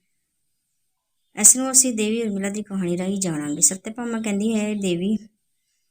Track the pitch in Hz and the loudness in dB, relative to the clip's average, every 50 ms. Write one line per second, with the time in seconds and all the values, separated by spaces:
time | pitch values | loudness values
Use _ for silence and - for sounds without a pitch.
0 | _ _ _ _ _ _ _ _ _ _ _ _ _ _ _ _ _ _ _ _ | _ _ _ _ _ _ _ _ _ _ _ _ _ _ _ _ _ _ _ _
1 | _ _ _ _ _ _ - - 214 - - 254 262 262 254 254 - 254 226 214 | _ _ _ _ _ _ -2 4 6 6 6 6 2 2 4 4 4 4 2 0
2 | 214 208 220 233 233 214 196 196 196 202 202 214 208 - 196 190 180 175 175 175 | 0 0 0 0 -2 -2 -2 -2 -4 -4 -4 -6 -8 -6 -4 -2 -2 0 0 0
3 | 180 190 202 196 185 175 156 147 147 147 147 165 170 - 190 190 - 220 220 247 | -2 -2 -2 -2 -2 -2 -2 -2 -4 -4 0 2 2 2 2 -2 -6 -10 -10 -8
4 | 240 233 233 226 220 214 202 196 208 226 226 214 208 214 214 208 196 185 175 170 | -6 -4 -4 -4 -2 -2 -2 0 0 0 0 0 0 -2 -2 -2 -2 -2 0 0
5 | 185 202 220 - - - _ _ _ _ _ _ _ _ _ _ _ _ | 0 0 -2 -2 -4 -10 _ _ _ _ _ _ _ _ _ _ _ _